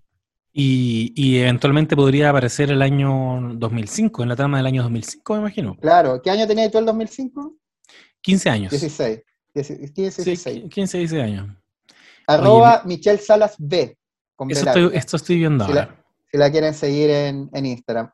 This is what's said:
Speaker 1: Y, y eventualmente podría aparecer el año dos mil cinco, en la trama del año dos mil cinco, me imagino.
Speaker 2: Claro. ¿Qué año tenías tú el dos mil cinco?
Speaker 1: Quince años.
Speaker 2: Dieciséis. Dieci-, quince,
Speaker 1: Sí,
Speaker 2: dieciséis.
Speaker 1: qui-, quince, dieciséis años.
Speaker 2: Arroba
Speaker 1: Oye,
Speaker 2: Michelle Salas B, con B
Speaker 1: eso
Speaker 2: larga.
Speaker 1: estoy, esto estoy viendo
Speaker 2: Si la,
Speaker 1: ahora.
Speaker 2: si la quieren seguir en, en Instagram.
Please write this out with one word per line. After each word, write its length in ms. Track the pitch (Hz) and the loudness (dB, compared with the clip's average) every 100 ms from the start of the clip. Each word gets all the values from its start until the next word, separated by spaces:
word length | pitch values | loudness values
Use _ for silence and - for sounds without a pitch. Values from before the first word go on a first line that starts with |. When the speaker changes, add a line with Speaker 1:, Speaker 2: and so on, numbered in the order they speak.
| _ _ _ _ _ | _ _ _ _ _
Speaker 1:
Y, 640 | 147 135 131 123 113 117 | -2 0 2 0 -2 -4
y 260 | - 135 127 | -2 2 2
eventualmente 540 | 123 120 143 147 151 | 2 2 2 2 2
podría 360 | 143 139 139 147 | 4 4 4 4
aparecer 400 | 143 123 - 143 | 2 0 0 0
el 100 | 139 | 2
año 760 | 135 139 139 135 131 127 123 117 | 2 0 0 -2 -2 -6 -8 -6
dos 160 | 113 | -4
mil 160 | 117 107 | -4 -6
cinco, 340 | - 220 220 | -4 -4 -2
en 80 | 120 | -4
la 60 | 120 | -2
trama 200 | 139 139 | 0 0
del 100 | 131 | 0
año 180 | 131 | -2
dos 60 | 120 | -2
mil 140 | 117 | -4
cinco, 300 | - - - | -8 -12 -6
me 60 | 214 | -4
imagino. 360 | 208 208 127 - | -4 -6 -8 -4
Speaker 2:
Claro. 460 | 151 175 143 127 | 2 4 4 0
¿Qué 80 | 185 | -2
año 160 | 208 214 | 0 0
tenías 260 | 214 220 | 0 0
tú 60 | 220 | 0
el 80 | 220 | 0
dos 100 | 220 | -2
mil 120 | 220 | -6
cinco? 480 | - 262 285 294 - _ _ _ - _ _ | -10 -12 -12 -16 -18 _ _ _ -20 _ _
Speaker 1:
Quince 260 | - 185 175 | -2 0 0
años. 220 | 110 92 | -2 -2
Speaker 2:
Dieciséis. 500 | 143 151 - 123 110 _ _ _ | -4 -6 -4 -4 -6 _ _ _
Dieci-, 380 | 143 139 147 143 | -10 -10 -12 -12
quince, 300 | 151 190 190 | -8 -8 -6
Speaker 1:
Sí, 80 | 180 | -6
Speaker 2:
dieciséis. 340 | 175 - 233 | -6 -8 -12
Speaker 1:
qui-, 40 | 208 | -10
quince, 260 | - 190 180 | -6 -6 -4
dieciséis 280 | 170 160 | -4 -4
años. 300 | 110 98 101 - _ _ _ _ _ _ - | -4 -6 -10 -16 _ _ _ _ _ _ 0
Speaker 2:
Arroba 520 | 151 196 226 233 226 | 4 6 8 8 6
Speaker 1:
Oye, 100 | 180 | 0
Speaker 2:
Michelle 300 | 165 208 208 | -2 0 2
Salas 360 | 208 214 214 - | 4 2 2 -2
B, 400 | 147 175 123 - _ _ _ | -4 -2 -2 -8 _ _ _
con 140 | - 135 | -12 -6
B 60 | |
Speaker 1:
eso 100 | 143 | -2
Speaker 2:
larga. 160 | 139 190 | 2 4
Speaker 1:
estoy, 160 | 175 170 | 2 0
esto 200 | - 160 | -4 -6
estoy 200 | - 175 | -2 0
viendo 300 | 160 139 101 | 2 0 0
Speaker 2:
Si 80 | |
la, 80 | 143 | -2
Speaker 1:
ahora. 220 | - - _ _ _ | -2 -10 _ _ _
Speaker 2:
si 60 | 143 | 0
la 120 | 143 | 2
quieren 220 | 156 156 | 2 0
seguir 380 | 151 143 143 151 | -2 -2 0 2
en, 400 | 143 143 139 143 | 2 -2 -6 -10
en 140 | 143 139 | -8 -6
Instagram. 420 | 120 - 117 113 | -8 -6 -6 -6